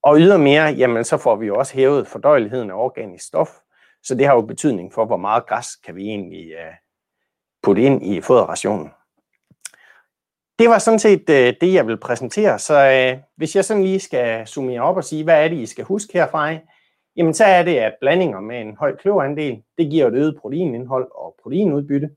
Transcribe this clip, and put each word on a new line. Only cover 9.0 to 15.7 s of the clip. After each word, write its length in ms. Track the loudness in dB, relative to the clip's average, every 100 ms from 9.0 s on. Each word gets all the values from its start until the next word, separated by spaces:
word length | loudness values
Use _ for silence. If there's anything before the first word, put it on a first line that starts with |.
| _ _ _ _ _ _ -20 _ _ _ _ _ _ _ _ 0
Det 100 | 2
var 100 | 4
sådan 200 | 2 2
set, 300 | 4 2 4
øh, 240 | 4 4 2
det, 120 | 2
jeg 120 | 2 0
ville 140 | -4
præsentere. 600 | -6 -6 -6 -2 0 -2
Så, 140 | 0
øh, 480 | 4 6 4 2 -2 _ _
hvis 200 | -2 -2
jeg 100 | 0
sådan 180 | 0
lige 160 | 0 -2
skal 480 | -4 -4 -2 -4 -8
summere 340 | -8 -6 -2
op 160 | -2 -2
og 60 |
sige, 200 | -6 -6
hvad 200 | 2 2
er 40 | 2
det, 100 | -2
I 80 |
skal 200 | -8